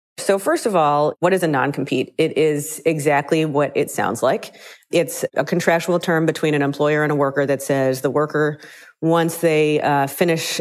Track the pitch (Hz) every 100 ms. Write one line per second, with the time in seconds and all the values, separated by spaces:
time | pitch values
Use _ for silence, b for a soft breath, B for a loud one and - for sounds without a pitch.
0 | _ - - 196 277 330 233 185 147 147
1 | 147 - 180 185 165 139 135 - 135 131
2 | - - 160 151 156 147 143 - 160 160
3 | 151 143 147 160 156 143 139 143 - -
4 | 92 117 123 208 - - B B B 170
5 | 160 - - - 143 175 175 170 175 175
6 | 180 160 160 151 156 147 139 139 147 151
7 | 151 147 139 143 139 139 - 139 131 131
8 | 139 139 151 151 151 147 B B B B
9 | 160 170 165 - 170 156 151 151 147 143
10 | 139 - 180 165 - -